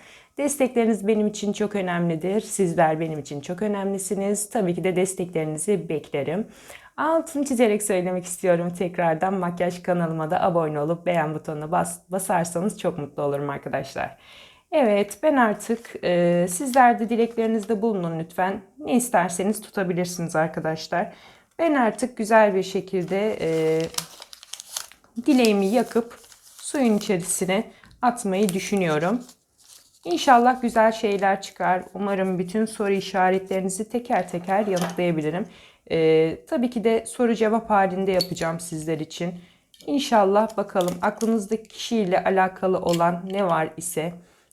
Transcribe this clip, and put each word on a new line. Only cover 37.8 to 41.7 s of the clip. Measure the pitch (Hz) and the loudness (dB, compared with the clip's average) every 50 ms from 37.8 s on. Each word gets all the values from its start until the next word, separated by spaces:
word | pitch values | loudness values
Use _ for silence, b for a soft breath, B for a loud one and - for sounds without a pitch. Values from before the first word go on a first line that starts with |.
| 196 185 185 190 190 196 | 4 2 0 -2 0 0
yapacağım | 185 180 - - 165 - 165 165 165 170 | 0 0 0 -2 -4 -4 -4 -4 -4 -6
sizler | - - 165 156 151 160 160 151 | -8 -10 -10 -8 -4 -4 -4 -4
için. | 156 - - - 175 180 175 B B B B B B B _ - - | -6 -8 -8 -8 -8 -8 -8 B B B B B B B _ -12 -6
İnşallah | - 285 269 - - 240 214 196 190 202 208 220 214 - | -2 -2 -2 0 2 4 4 4 4 4 2 2 0 -2
bakalım | 202 196 - - 196 175 180 175 - | -6 -6 -2 -2 0 0 0 -2 -2
aklınızdaki | 196 214 214 - 226 220 226 220 196 190 220 220 - | -2 -4 -2 0 0 0 0 0 0 -2 -4 -6 -6
kişiyle | - | -10